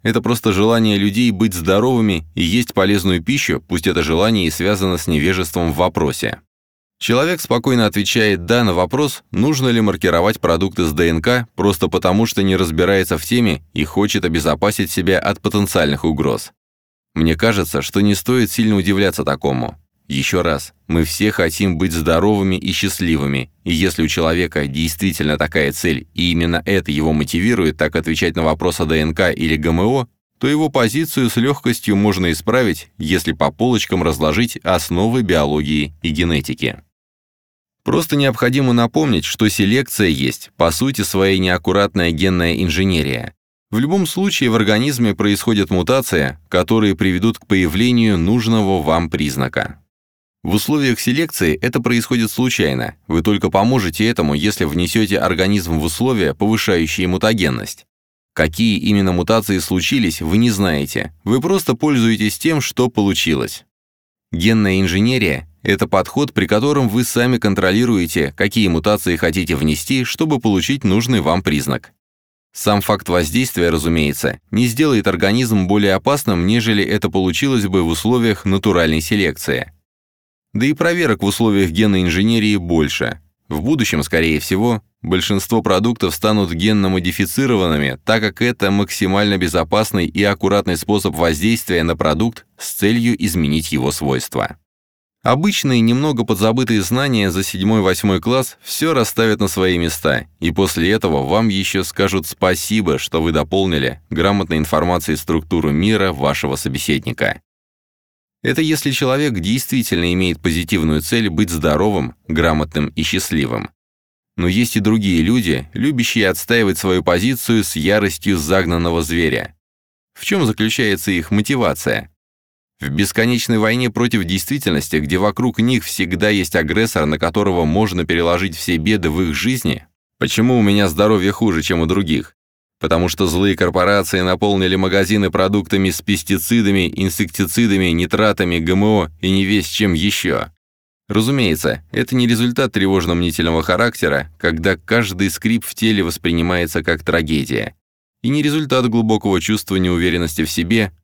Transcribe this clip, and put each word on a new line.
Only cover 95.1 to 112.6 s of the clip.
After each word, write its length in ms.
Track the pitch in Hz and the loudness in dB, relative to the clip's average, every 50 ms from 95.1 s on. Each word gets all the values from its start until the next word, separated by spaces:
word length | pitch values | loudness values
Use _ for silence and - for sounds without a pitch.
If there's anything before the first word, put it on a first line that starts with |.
| _ _ - | _ _ -2
Обычные, 560 | - 123 139 165 208 196 - - 143 127 120 | 0 0 2 0 0 0 0 0 2 2 4
немного 440 | 113 113 120 131 143 156 143 113 113 | 4 4 2 2 0 0 -2 -2 -2
подзабытые 580 | - 113 92 101 110 113 123 131 120 117 107 95 | -2 -2 0 0 0 2 0 0 0 0 0 0
знания 480 | 90 113 127 139 143 127 110 101 95 | 0 -2 -2 0 0 0 0 0 0
за 120 | 82 92 98 | 0 -2 -4
седьмой-восьмой 800 | - - 92 95 104 110 110 95 95 92 - - 104 95 90 | -4 -4 -2 0 2 2 4 2 2 0 2 2 0 0 0
класс 360 | 80 113 123 131 127 - - - - | 0 0 0 0 -2 -4 -8 -16 -14
всё 320 | - - - 151 160 160 | -10 -6 -2 -2 0 2
расставят 460 | 131 113 - - - 113 110 107 - | 0 0 0 0 0 2 2 2 0
на 80 | 104 95 | 0 -2
свои 280 | - 98 92 92 90 | 0 0 2 2 2
места, 500 | 85 85 82 76 - - 80 69 58 - - _ _ | 0 0 -2 -4 -2 -2 0 0 0 -4 -8 _ _
и 140 | - 85 80 | -4 -2 0
после 380 | - 98 92 - 82 82 90 | 0 0 0 0 0 0 2
этого 360 | 104 110 - 92 78 71 67 | 2 2 0 0 0 0 0
вам 220 | 67 85 107 113 110 | 0 0 2 2 2
ещё 340 | 98 95 95 - - 95 90 | 0 0 -2 -2 -2 -4 -4
скажут 440 | - - - 98 98 98 95 82 | -4 -2 -2 0 0 0 -2 -4
спасибо, 720 | - - - - 92 92 85 - - 107 110 101 85 73 65 | -6 -4 0 0 0 0 0 -2 -2 0 0 2 0 0 -2
что 220 | - - - 82 | -2 -4 -2 -2
вы 120 | 80 85 80 | 0 0 0
дополнили 680 | 76 73 76 - 95 98 95 82 73 67 64 64 71 - _ | 0 0 0 0 0 0 0 0 0 -2 -2 -4 -8 -10 _
грамотной 500 | 85 80 85 98 101 101 92 - 85 78 | -2 0 2 2 2 0 0 0 -2 -2
информацией 580 | 76 76 - 78 82 87 90 87 - - 78 | 0 0 0 0 0 0 0 0 0 -2 -4
структуру 540 | 73 - - 80 82 78 - 92 85 80 78 | -4 -2 -2 -2 -2 -2 0 -2 0 0 0
мира 420 | 71 76 87 104 110 104 98 95 82 | 0 0 2 2 2 2 0 0 -2
вашего 440 | 69 67 71 71 - - 71 67 | 0 -2 -2 0 -2 -2 -4 -4
собеседника. 840 | 67 - 71 67 69 - - 73 69 - - 60 - - - - - - _ _ _ _ _ _ _ _ _ _ _ _ _ _ _ _ _ _ _ - | -4 -6 -6 -6 -4 -2 -2 -2 -2 -2 -6 -4 -2 -2 -4 -4 -6 -10 _ _ _ _ _ _ _ _ _ _ _ _ _ _ _ _ _ _ _ -4
Это 180 | 117 127 143 | -2 -2 0
если 300 | 160 156 156 143 - 143 | 0 0 0 -2 -2 -4
человек 500 | 131 - 147 131 131 139 151 147 117 95 | -2 -2 0 0 0 0 0 -2 -2 -2
действительно 720 | 82 95 113 131 - - - 131 113 - - 85 87 87 87 | -2 -2 -2 -2 -2 -2 -2 -2 0 0 -2 0 0 0 0
имеет 260 | 90 92 90 85 80 | 2 0 0 -2 -2
позитивную 640 | - 90 80 85 87 80 - 90 80 80 78 76 | -2 -2 0 0 -2 -2 -2 0 0 0 0 0
цель 300 | 76 - - 117 113 98 | 0 0 0 0 0 0
быть 180 | 80 76 104 85 | 0 0 0 0
здоровым, 640 | 85 80 73 82 76 76 92 107 104 90 69 60 - - _ - | -2 0 0 0 2 2 2 0 0 0 -2 -4 -8 -12 _ -4
грамотным 600 | 78 78 82 82 80 76 | -2 0 2 2 2 0